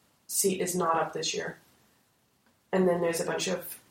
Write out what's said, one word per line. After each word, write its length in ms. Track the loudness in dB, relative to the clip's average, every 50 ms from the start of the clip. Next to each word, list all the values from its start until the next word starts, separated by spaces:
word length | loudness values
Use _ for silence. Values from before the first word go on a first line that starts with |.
| _ _ _ _ _
seat 340 | -6 -2 0 2 2 2 0
is 140 | 0 0 0
not 200 | 0 2 2 2
up 160 | 2 0 -2 -4
this 200 | -6 -4 -4 -4
year. 240 | -4 -6 -6 -8 -12 _ _ _ _ _ _ _ _ _ _ _ _ _ _ _ _ _ _ _ _ _ -2
And 160 | 2 4 4
then 140 | 4 4 4
there's 180 | 2 0 0 0
a 60 | -2
bunch 220 | -2 -2 -2 -2
of 320 | -2 -2 -4 -6 -8 -14 -16 -14 -8